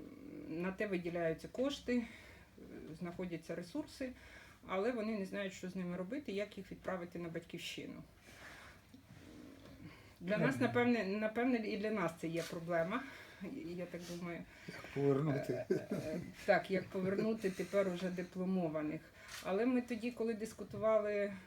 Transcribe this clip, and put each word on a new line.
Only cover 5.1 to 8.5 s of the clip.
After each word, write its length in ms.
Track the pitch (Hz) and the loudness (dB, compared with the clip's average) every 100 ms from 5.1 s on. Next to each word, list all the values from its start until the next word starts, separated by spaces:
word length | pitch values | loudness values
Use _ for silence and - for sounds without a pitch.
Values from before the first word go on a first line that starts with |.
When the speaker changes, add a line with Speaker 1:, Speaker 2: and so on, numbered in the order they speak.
| 214 | 0
Speaker 1:
не 80 | 190 | -2
знають, 260 | 196 196 | -2 -4
що 160 | - 185 | -4 -6
з 80 | 190 | -4
ними 200 | 180 180 | -2 -2
робити, 360 | 185 277 294 | -2 -4 -2
як 260 | 196 202 202 | -2 -2 -6
їх 120 | 190 | -10
відправити 480 | - 180 185 175 175 | -8 -4 -4 -4 -6
на 100 | 170 | -4
батьківщину. 760 | 165 170 170 - - - - - - - - - | -6 -6 -8 -6 -6 -8 -10 -12 -18 -20 -16 -16